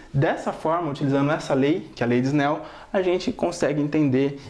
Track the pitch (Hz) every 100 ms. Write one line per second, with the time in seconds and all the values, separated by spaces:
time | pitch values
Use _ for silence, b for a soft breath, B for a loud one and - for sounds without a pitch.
0 | B 139 160 - 214 190 160 170 160 143
1 | 143 139 143 160 - 139 139 185 - -
2 | 120 123 131 147 143 156 B B B 202
3 | 180 180 - - 175 170 143 147 147 156
4 | 147 127 139 139 B